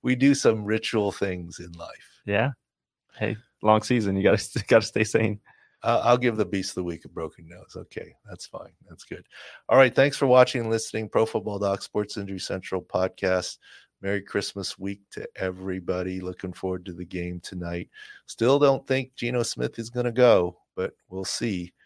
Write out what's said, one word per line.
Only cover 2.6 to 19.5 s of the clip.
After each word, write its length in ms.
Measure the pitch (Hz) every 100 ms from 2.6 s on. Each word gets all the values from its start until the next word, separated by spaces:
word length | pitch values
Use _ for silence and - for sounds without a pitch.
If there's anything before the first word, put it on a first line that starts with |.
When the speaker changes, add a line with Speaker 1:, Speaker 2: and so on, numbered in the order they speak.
| _ _ _ _ _ -
Speaker 2:
Hey, 220 | 107 107 _ _
long 200 | 107 107
season. 320 | - 123 101 98
You 60 |
gotta, 400 | 95 101 - -
<laughs> 40 | -
gotta 180 | 113 107
stay 180 | 110 107
sane. 340 | 107 107 104 _ _ _ _
Speaker 1:
Uh, 200 | 113 117
I'll 140 | 117 123
give 180 | 123 110
the 100 | 92
beast 260 | 98 95
of 40 | -
the 80 |
week 220 | 87 85 -
a 40 |
broken 380 | 85 78 - 82
nose. 280 | 90 - 92
Okay, 380 | 87 - 85 _ 104
that's 180 | 87 -
fine. 260 | - - _ 90
That's 140 | 82 -
good. 200 | 90 - - - - -
All 80 | 123
right, 160 | 127 135
thanks 220 | 143 -
for 100 | 135
watching 340 | 127 123 123
and 80 | 113
listening. 380 | 113 - 110 110
Pro 180 | 110 113
Football 340 | 110 101 101
Doc, 220 | 101 98
Sports 340 | - 107 104 104
Injury 220 | 98 95
Central 420 | - 98 - 92
podcast. 800 | - 92 92 - 95 92 - - _ - _ _
Merry 200 | 98 101
Christmas 560 | 101 104 - 101 92 -
week 220 | 98 101 _
to 140 | - 98 -
everybody. 840 | 95 92 95 92 90 92 92 92
Looking 320 | 90 90 92
forward 340 | - 92 92 92
to 60 |
the 120 | 87 87
game 340 | 90 87 87
tonight. 500 | - 92 85 87 - - - - -
Still 340 | - 120 143
don't 260 | 139 135 -
think 280 | 135 - -
Geno 280 | 120 123
Smith 360 | 113